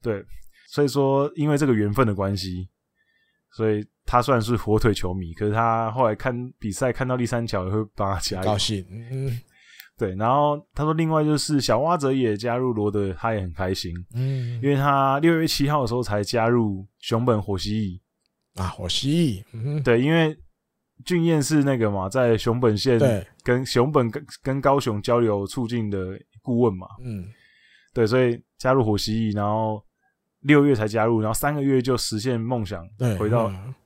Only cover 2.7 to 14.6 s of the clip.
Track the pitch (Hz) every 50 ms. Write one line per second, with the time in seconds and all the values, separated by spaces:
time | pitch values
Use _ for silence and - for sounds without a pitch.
2.7 | _ _ _ _ _ _ _ _ _ _ _ _ _ _ _ _ _ - 113 110
3.7 | 107 104 107 _ _ _ _ - - 123 117 139 135 120 107 107 120 104 - 104
4.7 | 107 107 - 120 101 - - 90 90 95 92 82 85 - 104 104 104 110 117 117
5.7 | 113 113 113 113 107 131 127 110 107 - - 131 120 120 123 127 - _ - 107
6.7 | 95 - 135 127 113 - 131 127 127 127 123 113 120 120 117 113 - 98 92 92
7.7 | 98 110 110 104 _ - 104 98 98 87 - - 104 92 95 107 107 98 - -
8.7 | 110 98 92 90 92 110 117 117 131 131 135 139 120 123 - _ _ _ _ -
9.7 | - - - - _ _ 117 98 92 98 107 117 131 143 147 147 147 147 - _
10.7 | _ - 147 151 160 156 165 160 160 156 151 151 151 143 - - 151 139 123 -
11.7 | 117 113 143 160 175 170 143 135 135 135 127 113 107 101 110 120 117 123 127 127
12.7 | 117 107 104 104 98 104 101 95 92 - - 117 113 104 95 90 80 - 95 92
13.7 | 95 - - 92 82 87 92 _ - 120 127 135 135 131 123 120 120 117